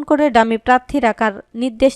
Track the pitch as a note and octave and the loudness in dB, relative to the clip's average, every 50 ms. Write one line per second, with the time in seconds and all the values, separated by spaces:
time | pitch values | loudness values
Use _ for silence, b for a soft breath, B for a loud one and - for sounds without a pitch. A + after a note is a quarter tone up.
0 | D4 - D4+ C#4+ D4+ D4 A3+ A#3 A3+ A3+ A3+ A3 - - B3+ B3+ B3+ - - C#4+ | -2 0 0 2 2 2 2 2 2 2 0 -4 0 0 0 0 0 -2 -4 -2
1 | B3 A3+ G#3+ - A3 G#3+ G3 G#3 - _ - A#3 B3 C4 A3 A3 C4 C4+ C4 | 0 -2 -2 0 -2 -4 -4 -6 -14 _ -10 -8 -8 -6 -2 0 0 0 0